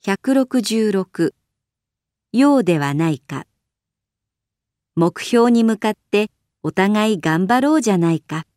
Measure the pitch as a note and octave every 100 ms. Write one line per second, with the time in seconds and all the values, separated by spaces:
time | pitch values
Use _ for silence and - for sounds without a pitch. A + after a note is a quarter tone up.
0 | - G3 - C4+ C4 B3+ G#3+ A3 G#3+ G3
1 | F#3 - E3 _ _ _ _ _ _ _
2 | _ _ _ A3 C#4 C#4 F3+ E3 C#3+ C#3+
3 | E3 D3 _ C#3 - _ _ _ _ _
4 | _ _ _ _ _ _ _ _ _ -
5 | E3+ - - A#3+ A#3 A#3 A3+ A3 A3 G#3+
6 | _ G3+ G#3 _ _ _ D#3 D#3 G3 G#3+
7 | G#3+ G3+ D#3+ D#3+ F#3 B3 C#4 D#4 A3+ F#3+
8 | E3+ E3 _ D#3 -